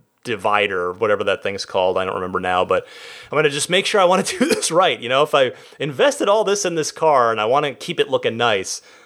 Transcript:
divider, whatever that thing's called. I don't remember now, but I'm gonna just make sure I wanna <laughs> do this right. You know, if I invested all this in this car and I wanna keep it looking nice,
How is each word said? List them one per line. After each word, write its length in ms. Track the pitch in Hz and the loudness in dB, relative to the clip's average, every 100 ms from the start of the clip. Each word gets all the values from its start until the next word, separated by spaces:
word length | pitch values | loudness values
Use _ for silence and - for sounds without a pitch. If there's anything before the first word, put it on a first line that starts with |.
| _ _ | _ _
divider, 720 | 123 104 104 104 101 92 90 | -8 -4 0 2 2 -2 -4
whatever 280 | 90 107 101 101 | -2 0 0 0
that 180 | 92 | -2
thing's 220 | 101 98 - | -4 -8 -4
called. 320 | 98 92 92 | 0 0 0
I 80 | 92 | -2
don't 100 | 98 | -4
remember 240 | 92 92 | -4 -4
now, 240 | 90 90 | -2 0
but 240 | 90 92 - - - - - | 2 0 -2 -20 -20 -20 -6
I'm 80 | 139 | 0
gonna 120 | 151 | 0
just 200 | 143 - | 0 -2
make 160 | 185 190 | 0 2
sure 140 | 208 | 2
I 60 | 180 | 4
wanna 180 | 190 | 2
<laughs> 160 | 196 185 | 0 -2
do 0 | |
this 320 | 285 320 - | 0 0 0
right. 260 | 165 175 110 | 2 2 0
You 120 | 117 | 0
know, 120 | 131 | 0
if 140 | 151 147 | 2 2
I 160 | 127 - - - | 2 -2 -18 -10
invested 500 | 143 - 277 185 202 | -6 0 0 2 2
all 160 | 214 196 | 2 2
this 180 | 202 | 0
in 120 | 180 165 | -2 -4
this 180 | 147 | -6
car 360 | - 160 139 117 | 0 2 4 4
and 100 | 110 | 2
I 40 | 110 | 2
wanna 300 | 139 147 113 | 2 0 -6
keep 240 | - - | -8 -2
it 100 | 143 | 0
looking 280 | 127 117 113 | 0 -2 0
nice, 440 | 117 101 92 - - - | 0 0 -2 -10 -14 -20